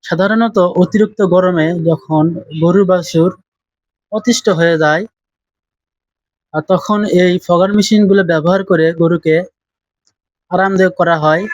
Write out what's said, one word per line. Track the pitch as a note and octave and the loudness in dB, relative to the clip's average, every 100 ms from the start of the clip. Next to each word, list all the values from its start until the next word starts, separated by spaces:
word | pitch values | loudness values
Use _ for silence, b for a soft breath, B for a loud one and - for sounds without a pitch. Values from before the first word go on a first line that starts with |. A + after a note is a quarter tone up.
সাধারণত | - E3+ G3 A3 A#3 A3 | -4 -2 0 0 0 0
অতিরিক্ত | F3+ E3+ F3+ G#3+ G#3+ - | 0 2 0 2 0 0
গরমে | F#3+ F3+ F#3 F3 D#3 | 0 2 2 0 -2
যখন | F3 E3 D#3 - D#3 D#3+ E3 - D#3+ | 0 -2 -2 -2 0 0 -2 -12 -2
গরুর | E3 F#3 F#3+ | 0 2 0
বাছুর | F3+ E3 E3 F3 - _ _ _ _ _ _ _ | -2 0 0 0 -4 _ _ _ _ _ _ _
অতিষ্ঠ | G#3+ A3+ A#3 A3+ | -6 -4 -2 -2
হয়ে | E3+ E3+ D#3+ | 0 0 2
যায়, | D#3 D#3 A3 _ _ _ _ _ _ _ _ _ _ _ _ _ _ | 0 -2 -6 _ _ _ _ _ _ _ _ _ _ _ _ _ _
আর | D#3 | -8
তখন | D#3 F#3 - G#3 G#3 | -2 -2 0 -4 0
এই | F3+ F3+ F3+ - | 0 0 -2 -2
ফগার | F3 F#3+ | 0 2
মেশিনগুলো | G#3 F#3+ G#3+ G3+ G3 | 0 2 2 4 2
ব্যবহার | F3 D#3+ D#3+ F#3+ | 2 0 0 -2
করে | F#3+ E3+ D#3+ | 0 0 0
গরুকে | E3 E3 E3+ D#3+ D#3+ F3+ _ _ _ _ _ _ _ _ _ _ | 0 0 0 0 -2 -2 _ _ _ _ _ _ _ _ _ _
আরামদায়ক | F3+ G3 F#3+ F#3 F#3 | -2 -2 0 0 0
করা | E3+ E3 | -2 0
হয় | D#3 D#3+ G#3+ | 0 0 -4